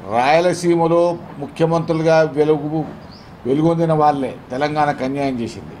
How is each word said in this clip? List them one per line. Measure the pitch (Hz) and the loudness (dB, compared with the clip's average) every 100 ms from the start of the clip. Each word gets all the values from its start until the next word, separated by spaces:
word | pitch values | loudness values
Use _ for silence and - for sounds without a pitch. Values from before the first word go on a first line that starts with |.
| 92 | -2
రాయలసీమలో | 113 131 160 180 175 175 170 165 170 175 170 - - | 0 2 4 2 0 0 2 2 2 2 -2 -10 -14
ముఖ్యమంత్రులుగా | 143 - 160 165 160 160 160 160 | -14 -2 0 0 -2 0 4 4
వెలుగు-, | 156 139 151 156 151 160 147 - - - - - 120 | 2 2 2 2 0 -6 -6 -10 -18 -20 -20 -12 -2
వెలుగొందిన | 139 160 170 170 | 2 2 2 0
వాళ్ళే | 156 151 143 127 104 - | 4 2 2 -4 -8 -10
తెలంగాణకు | 127 147 151 147 139 | -4 -2 0 -2 -2
అన్యాయం | 131 139 139 127 | -4 -2 -4 -4
చేసింది. | 113 101 78 - | -6 -8 -16 -18